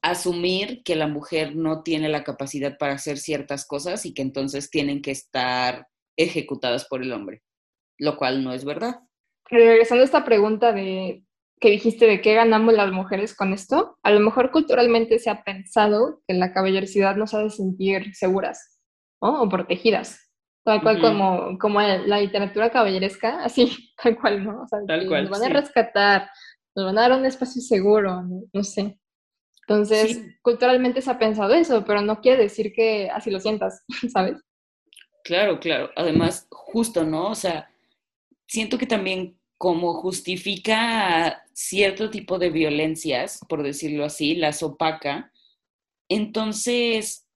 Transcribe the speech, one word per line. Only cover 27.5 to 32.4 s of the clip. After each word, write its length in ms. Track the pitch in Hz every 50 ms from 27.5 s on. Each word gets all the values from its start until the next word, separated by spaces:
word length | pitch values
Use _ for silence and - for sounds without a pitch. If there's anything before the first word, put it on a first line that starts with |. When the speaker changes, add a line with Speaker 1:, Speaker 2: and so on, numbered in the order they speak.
| - 254
Speaker 2:
seguro, 600 | 240 - 240 190 190 208 214 214 202 190 180 180
¿no? 220 | 180 180 180 185 220 -
No 120 | - 196 208
sé. 340 | - - 214 196 208 - _ _ _ _ _ _ _ _ _ _ _ _ _ _
Entonces, 500 | - 208 208 208 202 220 214 214 220 233
Speaker 1:
Sí. 80 | 233 208 180 - _
Speaker 2:
culturalmente 580 | _ 240 233 240 247 247 254 254 254 247 247 262
se 100 | 262 269
ha 80 | 247 254
pensado 340 | 226 220 214 214 202 196 254
eso, 320 | 339 330 311 254 220 202
pero 160 | - 208 208
no 200 | 202 208 214 214
quiere 200 | - 254 262 269